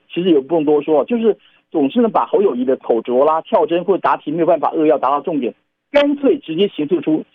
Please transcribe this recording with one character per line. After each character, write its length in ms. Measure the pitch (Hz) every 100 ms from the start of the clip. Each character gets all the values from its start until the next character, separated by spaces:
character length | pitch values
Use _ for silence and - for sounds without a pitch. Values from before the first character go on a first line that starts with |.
| _
其 120 | 170
实 80 | 185
也 100 | 147
不 140 | 135
用 100 | 165
多 160 | 147 151
说， 240 | 151 156
就 140 | - 233
是 180 | 226 196 _ _ _
总 200 | 165 139
是 100 | 240
呢 80 | 226
把 160 | 165
侯 160 | 120 160
友 160 | 202 123
宜 80 |
的 100 | 127 127
口 240 | - 117
拙 240 | 110 123 147
啦、 160 | 160
跳 240 | - 208 156
针 180 | 170
或 140 | 175 180
答 180 | 131 151
题 140 | -
没 80 | 165
有 80 | 165
办 120 | 175
法 120 | 135
扼 160 | 165 156
要 100 | 139
达 140 | 123
到 100 | 143
重 180 | 156 151
点， 160 | 117 - _ _ _
干 260 | 285 285 285
脆 220 | 277 311
直 180 | - -
接 120 | 202
形 200 | - 151
塑 140 | -
出 240 | - 156 -